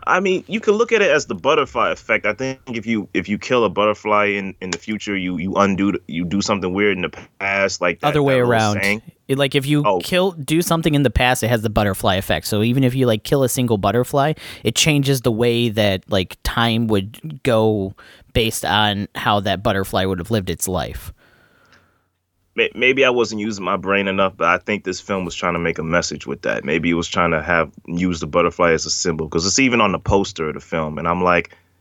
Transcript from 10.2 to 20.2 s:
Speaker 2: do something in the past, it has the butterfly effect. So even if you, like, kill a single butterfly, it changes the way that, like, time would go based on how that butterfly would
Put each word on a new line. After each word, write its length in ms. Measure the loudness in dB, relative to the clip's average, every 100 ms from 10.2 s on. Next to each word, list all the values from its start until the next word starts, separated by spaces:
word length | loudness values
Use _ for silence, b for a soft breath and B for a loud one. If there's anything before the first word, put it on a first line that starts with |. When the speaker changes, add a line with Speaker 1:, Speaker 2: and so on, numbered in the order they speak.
| 0
Speaker 2:
do 320 | -2 -2 0
something 320 | 0 0 2
in 80 | 2
the 80 | 2
past, 320 | 4 2 2
it 60 | 2
has 140 | 0
the 60 | 0
butterfly 440 | 0 0 0 0
effect. 320 | 0 0 -2 -2
So 160 | 0
even 220 | 2 2
if 100 | 2
you, 120 | 2 2
like, 180 | 0
kill 180 | 0 0
a 60 | 2
single 280 | 0 0 2
butterfly, 580 | 2 0 0 0 0 -2 B B
it 140 | -4 0
changes 460 | 2 2 2 0
the 100 | 0
way 360 | 2 2 2 0
that, 360 | 2 0 0 -2
like, 280 | -2 -2 -6
time 420 | -6 0 2 2 2
would 560 | 0 0 -10 -14 -6
go 500 | 0 2 4 2 -2 -8 B B B
based 300 | 0 0 -2
on 440 | 0 2 2 0 -4 -4
how 240 | 0 0
that 240 | 0 -2
butterfly 400 | 0 0 0 -2
would 160 | 0 -2